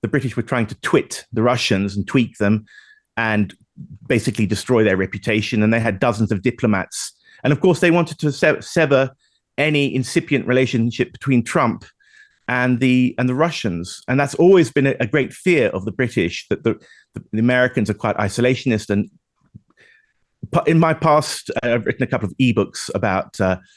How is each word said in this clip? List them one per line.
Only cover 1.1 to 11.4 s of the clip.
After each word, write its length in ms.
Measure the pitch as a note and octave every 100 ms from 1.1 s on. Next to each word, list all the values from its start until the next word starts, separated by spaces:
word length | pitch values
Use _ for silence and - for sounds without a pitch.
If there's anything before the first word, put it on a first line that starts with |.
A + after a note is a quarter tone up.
| - -
the 100 | A2
Russians 540 | A#2+ B2+ - G2 G2+ G2
and 100 | F#2
tweak 320 | C#3 A2+ -
them 260 | G2+ G#2+ - - - _ _ -
and 380 | A2+ G#2+ F#2+ - _ - - - -
basically 400 | B2 - G#2+ G2
destroy 380 | G#2 - A#2+
their 120 | G#2+ F#2+
reputation. 680 | F#2+ G2+ - A2 A2 G#2+
And 100 | G#2+
they 80 | A#2
had 180 | A2+ F#2+
dozens 320 | B2 G#2+ G#2+
of 120 | G#2
diplomats. 720 | A#2+ - A2+ G2 F2 - - - _ -
And 100 | C3
of 80 | C#3+
course, 200 | F#3 E3
they 100 | F3+
wanted 280 | E3+ E3 -
to 120 | D3+
se-, 280 | C#3 D#3 -
sever 500 | - F3 D3+ C3+ C3 - _ _ _ -
any 340 | D3+ D3 C#3
incipient 540 | C3 B2 E3+ D#3+ C3+ -
relationship 680 | B2+ C3 B2 A#2 - -
between 300 | - C#3 B2